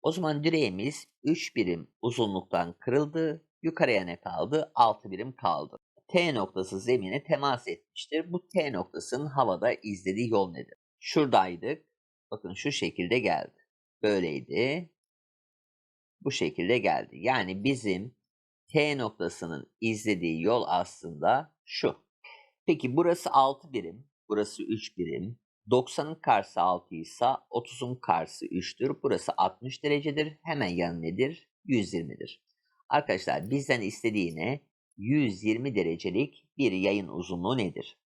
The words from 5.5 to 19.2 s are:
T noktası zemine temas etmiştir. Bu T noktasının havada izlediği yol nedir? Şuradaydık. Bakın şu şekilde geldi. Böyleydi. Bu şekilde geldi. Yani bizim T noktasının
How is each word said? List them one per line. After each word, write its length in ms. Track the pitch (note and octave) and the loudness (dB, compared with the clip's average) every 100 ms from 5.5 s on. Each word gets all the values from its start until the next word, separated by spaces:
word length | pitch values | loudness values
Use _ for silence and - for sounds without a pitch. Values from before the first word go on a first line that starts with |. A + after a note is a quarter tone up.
| D#2 D2+ - _ _ _ | 0 -4 -14 _ _ _
T 260 | F3+ E3+ | 2 2
noktası 460 | B2+ F#2+ F#2+ F#2+ F#2+ | 0 -2 -4 -4 -4
zemine 420 | A#2+ B2+ F#2+ B2 | 0 0 0 -6
temas 440 | - D3 C#3 B2 - | 0 0 2 0 -4
etmiştir. 640 | E2+ _ - - D3+ E3+ | -10 _ -16 -4 -4 -2
Bu 160 | F3 _ | -8 _
T 240 | F#3 D3+ | -2 0
noktasının 540 | A2 - E2 - B2 D3+ | -2 -6 -8 -6 -4 -2
havada 460 | C#3 A#2+ F2+ A2 | 0 2 2 2
izlediği 580 | - G#2+ G2+ F#2 G2 A#2+ | 0 -4 -6 -4 -2 2
yol 220 | A2 F#2 | 2 2
nedir? 220 | D2+ A#1+ - _ _ | -4 -14 -16 _ _
Şuradaydık. 880 | - - C#3+ A2+ F#2 E2+ G#2 D#3 _ _ _ _ _ | -2 2 4 4 4 -2 -4 -6 _ _ _ _ _
Bakın 240 | A2 F#2 | -12 -10
şu 180 | F#2+ C#3+ | -4 -4
şekilde 460 | C#3 F#2 - F2 A#2 | -2 -4 -2 0 2
geldi. 480 | G2 D#2+ - _ _ _ _ _ | 2 0 -2 _ _ _ _ _
Böyleydi. 920 | G#2+ G2+ E2+ C#2+ B1 D2 B2+ D#3 F3 _ _ _ _ _ _ _ _ _ _ _ _ _ | 2 2 0 -4 -4 0 0 0 -8 _ _ _ _ _ _ _ _ _ _ _ _ _
Bu 100 | - | -4
şekilde 480 | - E2 - F#2 B2 | -2 -2 -2 0 2
geldi. 400 | G2+ C#2+ G#1+ C2 | 2 0 -4 -6
Yani 460 | G2+ C3 F#2 F#2+ | -2 0 -2 -2
bizim 520 | A2 C3 A2 F#2 A2+ _ _ _ _ _ _ | -2 0 0 -2 -4 _ _ _ _ _ _
T 260 | D#3 D3+ C#3+ | 2 2 0
noktasının 720 | A2 - | -2 -2